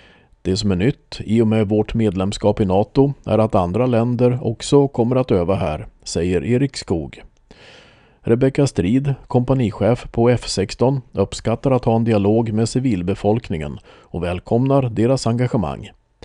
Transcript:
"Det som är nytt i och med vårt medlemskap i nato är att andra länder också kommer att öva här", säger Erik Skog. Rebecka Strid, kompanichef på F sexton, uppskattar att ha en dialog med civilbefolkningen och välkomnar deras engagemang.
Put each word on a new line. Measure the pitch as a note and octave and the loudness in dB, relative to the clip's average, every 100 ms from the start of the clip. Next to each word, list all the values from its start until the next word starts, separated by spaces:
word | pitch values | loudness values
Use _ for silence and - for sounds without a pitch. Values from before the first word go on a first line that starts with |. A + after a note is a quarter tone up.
| - _ _ _ | -20 _ _ _
"Det | F2+ F#2+ | -4 -2
som | G2+ | 0
är | F#2 | 0
nytt | A2 - _ - | 0 -2 _ -14
i | - A2 | -2 2
och | A2+ | 4
med | A2 G2+ | 2 2
vårt | G#2+ G#2+ | 0 0
medlemskap | A#2 G#2+ F#2+ F#2+ - G2+ G#2 | 0 0 0 -4 0 0 2
i | |
nato | G2+ F#2 - C#3 C#3 C#3 - | 2 2 2 2 2 0 -2
är | G#2+ | 0
att | A2 | 2
andra | G#2 F2+ G2+ B2+ | 0 0 0 0
länder | A#2 A#2 A#2+ B2 B2 | 0 0 2 2 0
också | A#2+ A2+ - C#3+ C#3 | -4 -6 2 2 2
kommer | - A#2 B2+ | 0 0 0
att | B2+ | 0
öva | G2 E2+ | 0 0
här", | F#2+ E2 D2+ - - | 0 -2 -6 -10 -16
säger | - - F2 F2+ | -8 -4 -2 0
Erik | C#2 B2 C#3 - | 0 0 0 -4
Skog. | - F2 C#2 - - _ _ - - - - _ _ _ - | -4 -4 -4 -12 -20 _ _ -20 -20 -20 -20 _ _ _ -2
Rebecka | A#2 C3 C#3 C#3+ | 2 2 2 0
Strid, | - F2 C3 C#3+ C3 - | 0 0 0 0 -4 -2
kompanichef | B2+ B2+ C3+ A2 - G#2 A#2+ - | -2 0 0 0 0 0 0 -2
på | - A#2+ | 0 2
F | A#2 - | 2 -2
sexton, | - G2 - A#2+ C#3 - | -4 -4 0 0 0 -4
uppskattar | F#2+ F#2+ - - A2+ C#3 | -4 -2 -4 -4 -2 0
att | B2+ | 0
ha | - A2+ | 2 2
en | |
dialog | A#2 G#2+ G2 A2 A2+ | 2 2 4 2 2
med | G#2+ A#2 | 0 0
civilbefolkningen | B2+ C3 F#2+ F2 F#2+ G#2 A2+ - E2 D2 B1+ - | 0 0 0 -2 -2 0 0 -2 -6 -6 -10 -16
och | - _ E2+ | -20 _ -6
välkomnar | E2+ F#2 - A#2 C3+ C#3 | -4 -6 -2 0 2 0
deras | B2+ G#2 A2+ C3 A2+ | 0 0 0 0 0
engagemang. | A#2+ B2 B2 D#2 A#1 - - _ _ | -2 0 -2 -4 -6 -12 -20 _ _